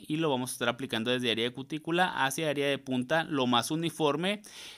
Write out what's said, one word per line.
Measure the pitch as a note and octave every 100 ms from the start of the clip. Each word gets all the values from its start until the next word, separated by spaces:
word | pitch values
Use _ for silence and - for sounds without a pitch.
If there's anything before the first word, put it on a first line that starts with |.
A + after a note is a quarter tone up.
| -
y | D3+
lo | D#3+
vamos | B2+ B2+
a |
estar | - A#2+
aplicando | A#2+ C3 A2+ A2+
desde | B2+ B2
área | A2 A#2+
de | B2
cutícula | C3 D#3 E3 E3+ F#3 -
hacia | C3+ D3+ D#3
área | C#3 C#3+
de | C3+
punta, | C3+ B2+ B2 D#3+
lo | D#3 C#3+ B2+
más | A#2+ -
uniforme. | D#3+ E3 - D3+ D3 F#3 G#3 - - -